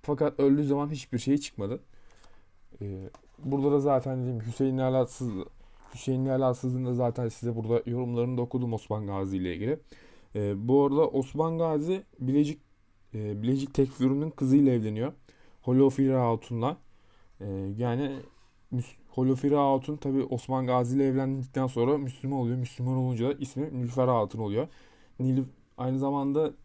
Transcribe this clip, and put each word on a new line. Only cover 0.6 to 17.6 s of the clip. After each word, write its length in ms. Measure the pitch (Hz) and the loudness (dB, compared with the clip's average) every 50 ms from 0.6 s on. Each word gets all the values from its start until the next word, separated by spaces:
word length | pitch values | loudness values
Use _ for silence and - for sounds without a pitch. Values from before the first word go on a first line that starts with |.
| 151 | 4
zaman 260 | 139 139 139 147 147 | 2 2 0 0 -2
hiçbir 280 | 156 135 - - - 120 | -4 -8 -8 -6 -6 -4
şey 200 | - 131 139 147 | 0 2 0 0
çıkmadı. 420 | 143 - - - 101 98 120 170 - _ - - - - - - - - - - - - _ - - - - - 104 | 0 -4 -8 -6 -6 -6 -6 -8 -10 _ -20 -20 -20 -20 -20 -20 -20 -20 -20 -20 -20 -20 _ -20 -20 -20 -14 -12 -10
Ee, 280 | 101 98 95 95 - - - _ - - - 147 | -8 -8 -10 -12 -14 -16 -20 _ -20 -20 -12 -6
burada 280 | 131 139 139 135 143 143 | -4 -2 0 2 2 2
da 80 | 147 | 4
zaten 400 | 139 143 139 131 120 135 131 127 | 4 4 2 2 2 0 -4 -2
dediğim 180 | 123 127 123 113 | -2 -4 -4 -4
gibi 100 | 110 117 | -6 -8
Hüseyinli 340 | 113 - 135 135 131 131 131 | -2 0 0 0 2 2 0
Alatsız-, 640 | 131 131 131 123 117 - - 127 120 104 95 - - - - - - - - - - - | 2 2 2 0 0 -2 -6 -6 -6 -4 -6 -8 -10 -12 -20 -20 -20 -20 -20 -20 -20 -18
Hüseyinli 380 | 120 - - 131 127 131 135 131 | -8 -4 -2 0 0 0 0 0
Alatsız'ın 540 | 131 135 131 123 - - 127 127 127 127 | 2 2 2 0 0 -2 -4 -2 -2 -2
da 80 | 123 123 | -2 0
zaten 340 | 120 127 120 117 - 123 113 | 0 0 0 0 -2 -4 -4
size 280 | - - - 120 113 | -6 -4 -6 -4 -4
burada 260 | 113 110 107 120 117 - | -4 -2 0 0 0 0
yorumlarını 520 | 120 120 123 127 123 120 120 120 123 127 120 | 0 -4 -4 -2 -2 0 0 0 0 0 -2
da 40 | 123 | -4
okudum 300 | 120 - 131 123 120 113 | -2 -2 -2 -2 -2 -4
Osman 340 | 107 - - 107 107 107 | -4 -4 -4 -4 -4 -4
Gazi 300 | 98 98 98 95 95 98 | -4 -4 -4 -2 -2 -2
ile 180 | 95 92 90 85 | -2 -2 -2 -4
ilgili. 240 | 82 101 120 151 - - - - - - - - - - - - | -2 -2 -2 -4 -4 -6 -20 -20 -20 -20 -20 -20 -20 -20 -10 -6
Ee, 340 | 110 104 101 101 98 107 120 | -4 -2 -2 -2 -2 0 4
bu 160 | 131 139 143 | 4 6 6
arada 240 | 139 135 147 160 - | 4 4 2 2 2
Osman 500 | - 135 131 131 - 143 160 165 165 165 | 2 -2 -2 -2 -2 -2 -2 0 0 0
Gazi 440 | 165 165 156 147 147 170 185 190 - _ _ - | 0 0 0 0 0 0 -2 -4 -4 _ _ -6
Bilecik, 400 | 131 127 135 147 147 147 156 - _ _ _ _ _ _ _ _ _ _ - | -2 2 2 2 2 2 -2 -8 _ _ _ _ _ _ _ _ _ _ -10
e, 280 | 107 107 104 104 101 107 | -8 -6 -6 -6 -2 0
Bilecik 320 | 120 131 139 135 135 - | 0 0 0 -2 -2 2
Tekfürü'nün 560 | - 139 131 135 - 127 131 135 139 151 160 | 2 2 2 2 0 0 2 2 0 -2 -4
kızıyla 420 | 151 - 143 131 131 143 143 135 123 | -4 -2 2 4 6 6 6 6 4
evleniyor. 400 | 120 107 110 107 107 117 143 - - - - - _ - - - - - | 2 0 -2 -4 -4 -4 -6 -6 -10 -20 -20 -20 _ -20 -20 -20 -10 -2
Holofira 680 | - 127 131 139 135 135 - 139 135 135 131 123 117 | 2 6 6 6 6 6 4 2 4 4 4 2 2
Hatun'la. 480 | 113 113 - - 120 117 113 135 170 - - - - - _ _ _ _ - - - - | 0 0 -4 -6 -4 -2 -2 -2 -4 -4 -12 -20 -20 -20 _ _ _ _ -20 -20 -18 -12
Ee, 60 | 98 101 98 95 | -10 -8 -6 -6